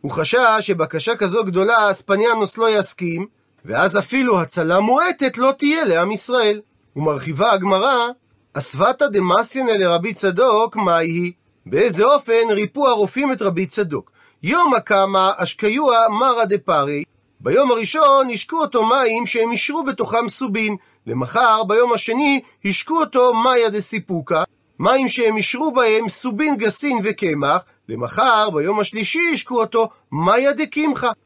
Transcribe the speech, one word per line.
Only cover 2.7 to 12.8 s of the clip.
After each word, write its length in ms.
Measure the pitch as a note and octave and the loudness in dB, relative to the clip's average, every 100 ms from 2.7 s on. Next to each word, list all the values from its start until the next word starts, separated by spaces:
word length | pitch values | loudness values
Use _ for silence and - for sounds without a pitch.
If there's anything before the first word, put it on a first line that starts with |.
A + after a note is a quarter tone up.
| G#3+ | 0
יסכים, 480 | G3 - F3 E3 G3+ _ _ _ - | -2 -6 -6 -6 -8 _ _ _ -6
ואז 320 | A#2 F3+ G3 | 0 0 0
אפילו 440 | - C4 B3 F#3+ | -2 -2 2 0
הצלה 380 | E3 F3 D#3+ F3+ | 0 -4 0 2
מועטת 580 | G#3+ B3+ F#4+ - C4 B3 | 2 2 0 0 -4 0
לא 140 | C4 C4+ | 0 2
תהיה 280 | D4 D#4+ C#4 | 0 0 0
לעם 260 | E3 F3+ | 0 0
ישראל. 500 | G#3+ - B3 G#3+ G#3 - _ _ C#3 | -4 -2 0 0 -2 -8 _ _ -4
ומרחיבה 560 | D3+ C#3+ D#3 C#3+ A3+ | -4 -4 -6 -2 0
הגמרא, 420 | G3 F#3 F#3+ B3 B3+ A#4 - _ _ _ | 0 2 2 2 0 -2 -6 _ _ _
"אסוותא 540 | C#3+ - C3 G#3 B3+ C#4+ | -6 -6 0 0 2 0
דמסינא 640 | G3+ F3+ F#3+ A#3 C4+ B3 | 0 2 2 0 -4 -2
לרבי 420 | G#3+ F3+ E3+ F#3 | 0 2 0 -2
צדוק, 640 | G3 G3 F3+ B3+ G#3+ A3+ A3 | -4 -2 2 2 2 0 -2
מהי?" 560 | F#3 E3+ E3+ E3 F3 - _ _ - | 0 0 0 -4 -6 -8 _ _ -4
באיזה 380 | C#3+ A#3 E3+ | 0 0 2
אופן 460 | A3+ C#4+ C4 A3+ A3+ | 2 2 2 0 2
ריפאו 380 | G#3 G#3 C#4+ | 0 -2 0